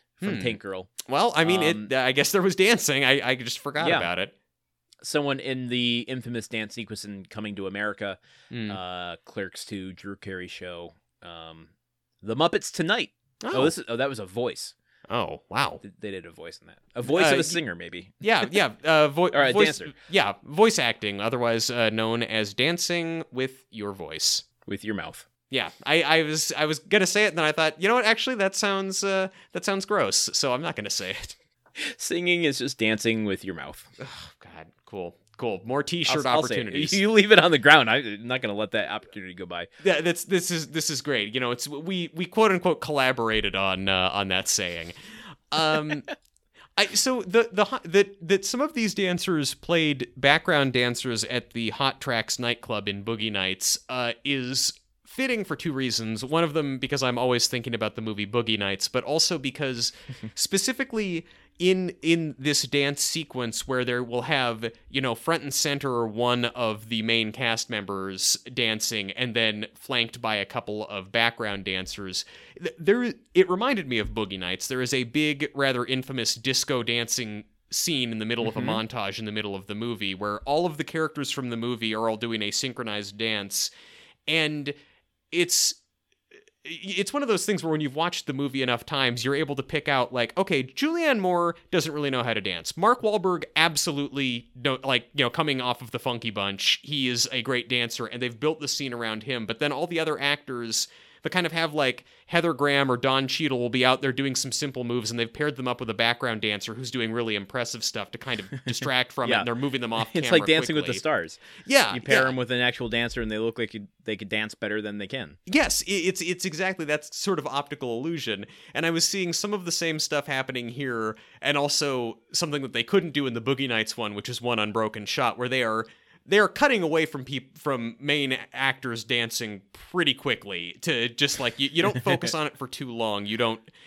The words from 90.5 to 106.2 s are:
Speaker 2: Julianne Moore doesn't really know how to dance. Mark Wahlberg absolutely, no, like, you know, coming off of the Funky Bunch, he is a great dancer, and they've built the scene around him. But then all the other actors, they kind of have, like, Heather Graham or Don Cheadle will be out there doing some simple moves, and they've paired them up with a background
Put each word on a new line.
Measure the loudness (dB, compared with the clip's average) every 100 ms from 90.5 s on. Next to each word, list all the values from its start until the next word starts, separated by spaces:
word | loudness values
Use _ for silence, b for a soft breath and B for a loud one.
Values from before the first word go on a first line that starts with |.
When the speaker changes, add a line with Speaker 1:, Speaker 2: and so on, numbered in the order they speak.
| 0
Speaker 2:
Julianne | 0 -2 -2 2 2 2
Moore | 2 2 2 -2 b
doesn't | 0 0
really | -2 0
know | 0
how | 0
to | 0
dance. | -2 -4 -6 2
Mark | 2 4
Wahlberg | 2 2 0 -2 0
absolutely, | 4 4 4 0 -2 -2 -2 -2 -2 -8 -4
no, | -2 -2
like, | 2 0 0
you | 0
know, | 0
coming | 2 0 0
off | -2 -4
of | -6
the | -6
Funky | -4 -4 -4
Bunch, | -4 -4 0 0 0
he | -2 -2 0
is | 0 0
a | 0
great | 0 -2 0
dancer, | -2 -2 -4 -8
and | -6
they've | -6 -2
built | -2 -2
the | -4
scene | -4 -4
around | -4 -4 -6
him. | -6 -6 -6
But | -4
then | -2
all | -2 -4
the | -2
other | -2 0
actors, | 0 -2 -4 -8 -4 -4 -4 b b b
they | -4
kind | -2 0
of |
have, | 0 -2
like, | 0 0 -2 b b -2
Heather | 0 2
Graham | 2 2 4 2
or | 2
Don | 2 2 0
Cheadle | -2 -2 0
will | 0
be | 4
out | 4 4
there | 2
doing | -2 -2
some | -2 -2
simple | -4 -4 -4
moves, | -4 -2 -2
and | -2
they've | -4
paired | -2 -2 -2
them | -4
up | -2
with | -2
a |
background | 2 2 2